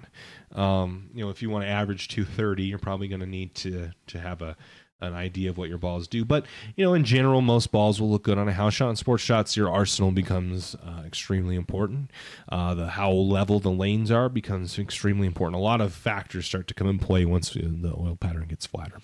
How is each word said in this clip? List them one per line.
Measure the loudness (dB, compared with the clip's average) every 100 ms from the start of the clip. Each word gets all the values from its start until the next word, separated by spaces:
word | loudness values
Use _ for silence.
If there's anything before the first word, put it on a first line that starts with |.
| -8 -20 -20 -20 -10
Um, | -2 2 2 0 -6 -12
you | -8
know, | -8
if | -6
you | -6
wanna | -4 -2
average | -2 -2 -4 -6
two | -4
thirty, | -4 -2 -2 0 -4
you're | -4
probably | -6 -6 -6
gonna | -6 -8
need | -8 -10 -10
to, | -8 -8 -8 -12 -14
to | -12
have | -10 -8
a, | -10 -12 -18 -20 _ -12
an | -10
idea | -6 -6 -4 -4
of | -4
what | -6
your | -6
balls | -4 -6 -4
do. | -2 2
But, | 0 0 -12 -8 0
you |
know, | 4
in | 4
general, | 4 4 6 6
most | 6 4 4
balls | 4 4 4
will | 2
look | 2
good | 2 2
on | 2
a |
house | 2 2
shot. | 2 0
In | 0
sports | 0 0
shots, | 4 2 2 2
your | 2
arsenal | 4 2 2 2
becomes, | 2 2 0 -2 -4 -8
uh, | -12 -12 -12 -10
extremely | -8 -2 -2 0 -2
important. | -2 -2 -2 -4 -8 -12 -20 -16 -6
Uh, | -2 -2
the, | -2 -4
how | 0 2
level | 4 4 4 4 2
the | 2
lanes | 2 2 2 2
are | 4 2
becomes | 0 -2 -4 -4 -6
extremely | -6 -2 2 2 2
important. | 0 -2 0
A |
lot | 2 2
of | 2
factors | -2 -4 -4 -6 -8
start | -6 -6 -6
to |
come | -2 0
in | 0
play | 2 4
once | 4 2 0
the | -4 -4 -2 -4 -2
oil | -4 -2
pattern | -4 -4 -6
gets | -8 -10
flatter. | -10 -10 -12